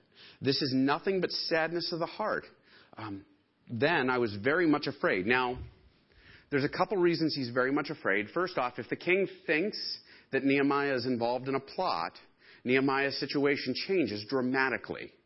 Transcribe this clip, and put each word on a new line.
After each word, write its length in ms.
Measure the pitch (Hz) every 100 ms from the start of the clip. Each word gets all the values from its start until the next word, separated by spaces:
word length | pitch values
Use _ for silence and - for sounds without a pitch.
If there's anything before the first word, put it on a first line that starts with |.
| _ - - -
This 220 | 120 135
is 100 | 143
nothing 480 | 131 135 - 202 190
but 100 | 170
sadness 600 | - - 165 160 170 165
of 60 | 170
the 80 | 165
heart." 380 | - 214 92 - - _ - - -
Um, 300 | 107 98 - _ _ _ -
then 380 | 117 143 170 127
I 80 | 127
was 160 | 117 104
very 300 | 110 160 170
much 200 | 147 143
afraid. 400 | 131 175 107 92
Now, 320 | 127 127 127 - - - _ _ - - - -
there's 120 | 143
a 40 | 139
couple 300 | - 185 208
reasons 360 | 175 160 156
he's 140 | 143 120
very 240 | 123 127
much 160 | 143 151
afraid. 400 | 156 107 98 107
First 240 | - 180 170
off, 200 | 123 -
if 100 | 113
the 60 | -
king 300 | - 185 190 - -
thinks 320 | 151 202 - - - - - -
that 120 | 135
Nehemiah 500 | 135 139 139 143 143
is 120 | 131 120
involved 420 | 123 117 127 131
in 60 |
a 60 | 135
plot, 520 | 135 - 180 90 85 - - _ - -
Nehemiah's 560 | 117 131 135 135 139 135
situation 560 | 139 147 139 139 127 123 -
changes 360 | 190 123 104 107
dramatically, 840 | 135 127 131 131 110 - 71 69 _